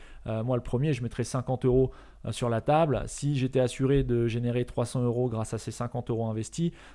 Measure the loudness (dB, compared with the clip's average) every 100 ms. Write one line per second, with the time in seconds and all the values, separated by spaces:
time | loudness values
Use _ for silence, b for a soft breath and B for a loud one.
0 | B B -6 -4 0 -2 0 0 0 0
1 | -2 -4 -4 -4 -2 0 4 4 4 B
2 | B B -8 -4 -2 0 4 4 4 2
3 | -2 -4 -2 0 2 2 2 2 2 4
4 | 4 2 2 0 0 -2 -2 -2 -2 0
5 | 0 2 0 -2 -4 -6 -6 -8 -6 -6
6 | -4 -2 -2 -4 -4 -2 -2 -4 B